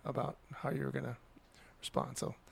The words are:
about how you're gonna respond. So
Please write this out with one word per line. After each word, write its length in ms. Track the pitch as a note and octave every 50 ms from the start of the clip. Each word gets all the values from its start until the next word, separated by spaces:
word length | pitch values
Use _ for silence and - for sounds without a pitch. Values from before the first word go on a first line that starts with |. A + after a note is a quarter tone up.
| -
about 320 | D#3 C3+ B2 B2 - - - - - C#3
how 160 | - - C#3
you're 200 | D3+ C#3 C3+ C3+
gonna 260 | C3 C3+ C3 B2 A#2+ - - - - - - - - - - - - -
respond. 380 | - - - - - C3 - -
So 160 | - - B2+ - - -